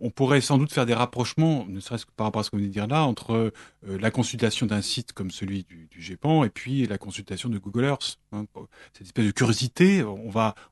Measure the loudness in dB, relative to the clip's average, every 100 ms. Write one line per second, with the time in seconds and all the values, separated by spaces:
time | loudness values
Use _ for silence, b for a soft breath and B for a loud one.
0 | -6 0 4 6 6 4 4 2 2 2
1 | 2 0 -2 2 2 2 -2 -10 -8 -8
2 | -8 -4 -2 0 -2 -2 -2 -2 0 2
3 | 2 -2 -2 0 0 b b b -10 -2
4 | 0 0 -2 0 0 0 0 0 -2 -6
5 | -8 -8 -8 -8 -6 -6 -8 -18 -20 -18
6 | -14 -4 2 4 4 -2 -4 -2 -2 -2
7 | -8 -14 -10 -6 -4 -6 -4 -2 0 0
8 | -4 -10 _ -10 -10 -14 -20 b b -20
9 | -8 0 0 2 2 2 -2 4 4 6
10 | 0 -6 -4 0 0 -2 b